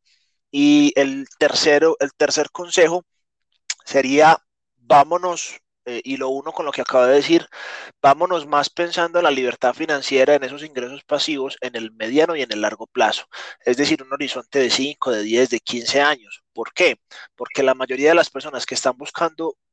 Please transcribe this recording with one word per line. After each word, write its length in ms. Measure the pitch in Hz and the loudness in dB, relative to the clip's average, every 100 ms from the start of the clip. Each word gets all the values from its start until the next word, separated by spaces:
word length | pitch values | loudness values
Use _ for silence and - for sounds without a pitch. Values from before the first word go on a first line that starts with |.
| _ _ _ _ _ | _ _ _ _ _
Y 420 | 143 147 147 147 139 | 0 4 6 4 2
el 300 | 139 135 131 _ | 0 -2 -12 _
tercero, 580 | 147 - 156 147 160 - | 0 2 2 4 2 0
el 140 | 139 | -4
tercer 380 | - 147 151 147 | -2 -2 0 -4
consejo 520 | - 175 185 160 180 - _ _ _ _ _ - - | -8 -4 2 2 2 -6 _ _ _ _ _ -14 -14
sería, 540 | - 135 127 143 156 160 - _ _ _ | -2 -2 2 4 6 4 -2 _ _ _
vámonos, 840 | 117 147 147 175 180 170 - - _ _ 123 | _ 4 6 0 -2 -6 -10 -16 _ _ -12
eh, 160 | 120 | -10
y 140 | 131 131 | -8 -6
lo 120 | 131 | -4
uno 220 | 135 151 | -4 -6
con 140 | - 151 | -8 -6
lo 60 | |
que 100 | 143 | -6
acabo 240 | - 131 123 | 0 2 4
de 100 | 143 | 4
decir, 320 | 143 170 - - - - - _ | 4 2 0 -12 -16 -16 -18 _
vámonos 460 | 139 143 180 170 147 | 2 4 0 -2 0
más 240 | 147 139 | 0 0
pensando 480 | - 170 175 170 175 | -4 -4 -2 0 2
en 60 | |
la 80 | 165 | 2
libertad 420 | 135 123 113 123 | 2 -2 0 -2
financiera, 600 | 127 160 143 - 135 131 143 | -2 -4 -4 0 2 4 4
en 80 | |
esos 200 | 131 143 | 0 -10
ingresos 400 | 156 131 123 139 | -12 -10 -10 -14
pasivos, 540 | - 147 160 143 135 - | -6 -4 -2 -4 -6 -8
en 140 | 123 120 | -10 -8
el 160 | 113 | -10
mediano 420 | 113 110 139 165 160 | -10 -2 0 0 -2
y 80 | |
en 80 | 120 | -6
el 100 | 107 | -4
largo 240 | 107 110 92 | -4 -6 -8
plazo. 400 | 127 110 - - - - - - | 0 0 0 -10 -18 -18 -6 -4
Es 120 | 123 | -2
decir, 260 | 143 160 | 0 -2
un 100 | 131 | -6
horizonte 460 | 139 139 127 - 139 | -8 -8 -10 -4 -2
de 100 | 123 | 0
cinco, 400 | 120 139 147 131 | 0 -4 -4 -4
de 140 | 107 | -4
diez, 260 | 107 120 127 | -2 0 0
de 120 | 113 | -2
quince 400 | - 123 113 139 | -6 -8 -2 0
años. 420 | 143 135 104 - _ | 0 0 _ -20 _
¿Por 200 | - 113 | -12 -12
qué? 260 | - 147 117 _ - - | 0 0 0 _ -20 -20
Porque 300 | _ 120 - | _ -8 0
la 100 | 135 | 0
mayoría 360 | 131 127 131 147 | 0 -4 0 2
de 60 | 170 | 4
las 140 | 156 | 2
personas 380 | 135 151 - - | -6 -12 -12 -8
que 80 | 123 | -4
están 220 | 131 123 | -4 -4
buscando 600 | 147 - 165 160 160 - _ | -10 -6 -6 -4 -8 -10 _